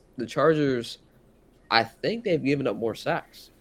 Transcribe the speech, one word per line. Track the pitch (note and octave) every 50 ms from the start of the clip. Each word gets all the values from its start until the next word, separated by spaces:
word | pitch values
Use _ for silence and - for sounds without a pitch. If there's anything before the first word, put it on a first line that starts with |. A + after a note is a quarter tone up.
| _ _ -
the | B2+ A#2
Chargers, | A#2 - C#3+ C#3 E3 D#3+ D3+ D3 C3+ B2+ A#2+ B2 - - - _ _ _ _ _ _ _ _ _ _ _ _ _ -
I | A2 A2+ G#2+
think | - - - - E3 A3 A#3 A#3
they've | G3 E3 C#3 B2+
given | C3+ C#3+ C#3 C3+
up | A#2+ G#2
more | - A#2 A2 G2
sacks. | - - C3+ E3+ D3 - - - - - - _ _